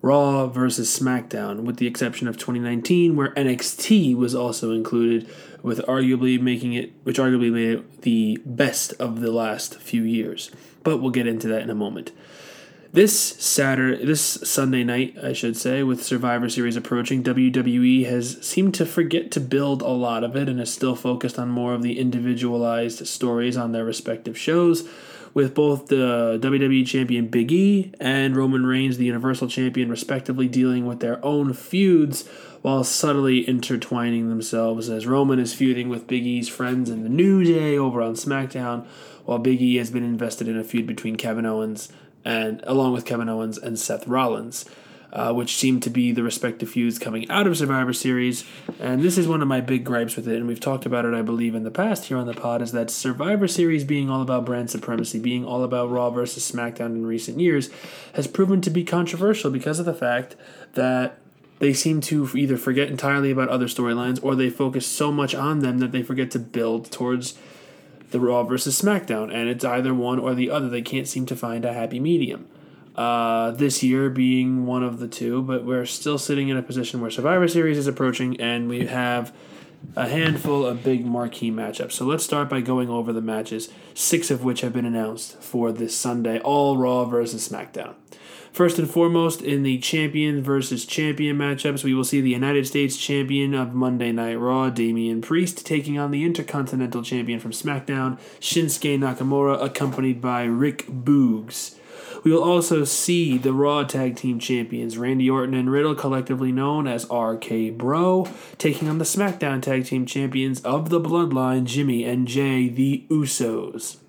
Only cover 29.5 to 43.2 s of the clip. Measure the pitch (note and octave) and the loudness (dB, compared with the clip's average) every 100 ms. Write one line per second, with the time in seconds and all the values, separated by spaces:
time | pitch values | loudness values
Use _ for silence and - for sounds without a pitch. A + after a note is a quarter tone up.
29.5 | - B2+ B2+ A#2+ A#2 - C3+ C3+ C3 B2+ | 0 0 0 -2 -2 -2 -4 -2 0 2
30.5 | B2+ B2+ B2 A#2+ A#2+ A#2 A#2+ C#3 D3 C#3+ | 4 4 2 0 -2 -2 -2 0 2 2
31.5 | B2+ - F3+ G3 E3+ D3 C3+ - - - | -2 -2 2 6 6 4 0 -10 -18 -20
32.5 | - C3+ C3+ C3 - D#3 C#3+ C3+ B2+ A#2+ | -6 0 0 2 2 2 4 4 4 4
33.5 | B2+ - B2 - B2 A#2 A#2 A2+ A2+ A2 | 0 0 -4 -2 -2 0 0 0 -2 -2
34.5 | A2+ A2+ A2+ A#2 A2 A2+ C3+ C#3 B2+ A#2 | 0 0 0 -2 -4 0 4 4 4 0
35.5 | - C3 B2 B2 A#2 - B2+ B2 B2 A#2 | 2 2 2 -2 -6 -2 -2 0 -2 -4
36.5 | - B2+ B2+ A#2+ A2+ A2+ C#3+ F#3+ G3 E3+ | -4 -2 0 -2 -4 0 4 6 6 6
37.5 | E3 D3+ C#3+ C3+ A#2+ A2+ A2+ C#3+ C3+ C3 | 4 4 2 2 0 -2 -2 -2 -2 -2
38.5 | C3 B2 A#2+ - - - - - A#2+ A#2+ | -6 -6 -6 -8 -20 -20 -14 -4 0 2
39.5 | B2+ B2 B2 A#2 B2 A#2+ A2+ A#2 - A2 | 4 4 2 0 -4 -2 -2 -4 -4 -4
40.5 | A2+ A2 A#2 A2+ G#2+ A2 A2 A#2 A2+ A2+ | -4 -2 -4 -4 -6 -6 -4 -4 -2 -2
41.5 | A2 A2 G#2+ - - - _ - A2+ A2 | -2 -4 -6 -12 -18 -20 _ -4 -2 -2
42.5 | A2 - C3+ C3 B2 - A#2+ | -4 0 2 2 0 -2 -4